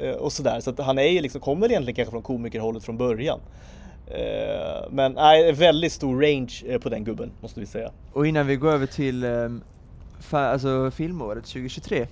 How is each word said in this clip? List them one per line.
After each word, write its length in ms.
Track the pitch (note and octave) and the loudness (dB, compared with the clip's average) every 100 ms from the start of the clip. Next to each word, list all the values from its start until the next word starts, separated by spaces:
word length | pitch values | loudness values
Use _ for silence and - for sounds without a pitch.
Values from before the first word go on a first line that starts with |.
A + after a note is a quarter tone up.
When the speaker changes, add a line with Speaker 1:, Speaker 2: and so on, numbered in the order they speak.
Speaker 1:
eh, 100 | C#3 | -6
och 200 | B2+ C#3 | -4 -4
sådär. 280 | - C3 A#2 | -2 -2 -2
Så 100 | B2+ | -4
att 100 | B2 | -4
han 200 | C3+ C3+ | 0 2
är 40 | D3 | 4
ju, 140 | F3+ | 4
liksom, 200 | C#3+ C#3 | 0 -6
kommer 260 | C#3 D#3 A#3 | -4 0 2
egentligen 240 | G#3+ B2 A#2 | 2 0 -4
kanske 160 | A2+ | -4
från 100 | A2+ | -4
komikerhållet 640 | A2 B2 A#2 A2+ A2 A2+ | -6 -6 -4 -4 -4 -4
från 140 | A2+ A2+ | -6 -2
början. 420 | B2 A2 D3 B2+ - - - - - - - | 0 0 -2 -4 -6 -20 -20 -20 -20 -18 -12
Eh, 840 | - - G#1+ G#1+ - D#2+ - - | -8 -4 -4 -4 -4 -6 -8 -6
men, 200 | C3+ C3+ | 0 0
nej, 380 | B2+ D3+ D#3+ E3 | 6 8 10 8
väldigt 400 | C#3+ E3+ D#3 E3 | 8 6 6 2
stor 280 | - C#3 B2+ | -2 -2 2
range, 320 | D3+ C#3+ B2+ - G#2+ | 4 2 -2 -8 -4
eh, 120 | B2 | -4
på 100 | B2+ | -2
den 140 | A2 | -6
gubben, 280 | G#2+ A2 A#2+ - | -6 -6 -8 -12
måste 180 | A2+ - | -14 -12
vi 60 | G2+ | -10
säga. 260 | A2+ A2+ - - | -8 -10 -12 -8
Speaker 2:
Och 140 | C3+ D3+ | 0 2
innan 200 | D#3 C#3 | 2 2
vi 80 | C3+ | 2
går 160 | D#3 | 2
över 140 | D3 C3+ | 2 0
till, 380 | - C#3 B2 | -2 -2 0
ehm, 380 | B2 A#2+ A#2 A#2 - - - - - - - | -2 -2 -2 -6 -14 -20 -20 -20 -20 -18 -4
fa-, 200 | D3+ C3+ | 0 2
alltså, 400 | C3 C3+ C3 C3 | 2 0 0 0
filmåret 560 | - D#3+ F3 A2 A2 A#2 | -2 -6 -4 -6 -8 -8
tjugohundratjugotre, 600 | C3+ B2+ - - F3 A#2 | -10 -10 -10 -4 -2 -2